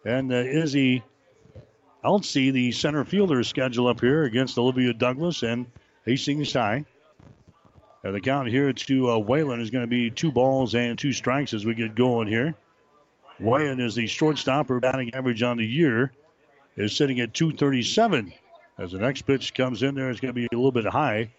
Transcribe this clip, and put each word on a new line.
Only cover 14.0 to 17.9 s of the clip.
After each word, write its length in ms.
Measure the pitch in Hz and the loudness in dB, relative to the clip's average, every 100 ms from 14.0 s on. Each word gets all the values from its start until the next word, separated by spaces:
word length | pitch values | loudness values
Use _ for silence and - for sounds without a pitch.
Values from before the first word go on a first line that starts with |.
| 110 | -4
shortstop. 600 | - 156 143 - 135 131 | 0 0 0 0 0 0
Her 120 | 127 | 0
batting 340 | 127 131 120 | 0 -2 -4
average 280 | 131 131 113 | -4 -2 0
on 140 | 120 120 | 0 0
the 100 | 110 | -2
year 460 | 135 165 113 135 - _ _ _ _ _ - | 2 2 4 0 -4 _ _ _ _ _ -4
is 200 | 104 - | -4 2
sitting 240 | 147 123 | 0 2
at 140 | 120 | -4
two 180 | - 160 | 0 -2
thirty-seven. 800 | 139 143 131 104 | 2 0 2 0